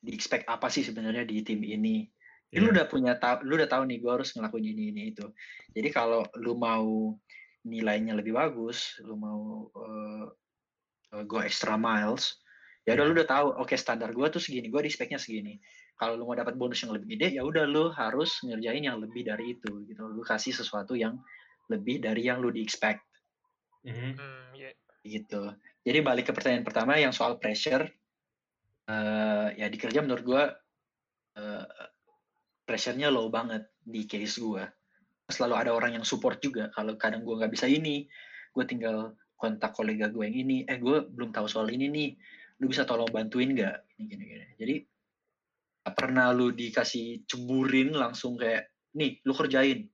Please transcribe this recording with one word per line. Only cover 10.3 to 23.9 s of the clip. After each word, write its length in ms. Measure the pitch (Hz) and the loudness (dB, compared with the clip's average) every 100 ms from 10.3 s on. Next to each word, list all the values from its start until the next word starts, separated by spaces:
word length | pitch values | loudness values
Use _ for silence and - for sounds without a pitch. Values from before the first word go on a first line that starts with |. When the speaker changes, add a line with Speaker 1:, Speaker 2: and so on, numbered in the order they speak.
| - _ _ _ _ _ _ _ 104 | -16 _ _ _ _ _ _ _ -12
Speaker 1:
eh, 80 | 104 | -4
go 100 | 113 | -2
extra 320 | 101 - 110 107 | 0 0 0 2
miles, 600 | 113 110 107 127 - - _ - - - - | 4 4 2 0 -2 -4 _ -20 -20 -6 2
ya 80 | 120 | 4
udah 100 | 147 | 6
Speaker 2:
Iya. 40 | |
Speaker 1:
lu 40 | 165 | 6
udah 80 | 160 | 6
tahu, 180 | 131 143 - | 4 4 2
"Oke, 120 | 160 127 | 0 0
standar 320 | - 117 113 117 | 0 -2 -2 2
gue 120 | 143 | 2
tuh 100 | 170 | 2
segini, 240 | 170 131 113 | -4 -4 -2
gue 100 | 131 147 | -2 -2
di 40 | |
speknya 260 | - 120 139 | -4 -4 -6
segini." 400 | - 110 101 104 _ - - _ | -6 -6 -8 -14 _ -20 -20 _
Kalau 140 | 117 117 | -4 -2
lu 40 | 120 | -4
mau 80 | 120 | -2
dapat 180 | 120 127 | -2 -2
bonus 200 | 123 120 120 | -2 -2 -4
yang 80 | 107 | -6
lebih 220 | 101 110 | -6 0
gede, 100 | 175 139 | 0 0
ya 40 | |
udah 220 | 135 160 147 | 0 2 4
lu 220 | 151 165 | 4 2
harus 380 | 156 113 123 160 - 127 | 2 -2 0 0 -2 -6
ngerjain 380 | 113 113 131 143 | -4 -2 -2 -2
yang 120 | 117 | -4
lebih 200 | 107 117 117 | -8 -6 -6
dari 300 | 107 120 123 | -4 -6 -6
itu, 260 | 110 104 104 | -8 -8 -12
gitu. 140 | 107 110 | -12 -10
Lu 140 | 107 | -10
kasih 300 | 117 107 - 120 | -4 -2 -2 -4
sesuatu 380 | 113 104 101 123 | -4 -6 -4 0
yang 220 | 110 127 - - - _ _ | 0 -2 -12 -20 -20 _ _
lebih 260 | 110 107 131 | -4 -2 -2
dari 200 | 110 110 123 | 0 0 0
yang 120 | 123 | 0
lu 60 | 123 | 0
di-expect. 480 | 110 107 - 107 - _ _ _ _ _ _ _ _ | -2 -4 0 0 -2 _ _ _ _ _ _ _ _
Speaker 2:
Mhm. 360 | 127 | -12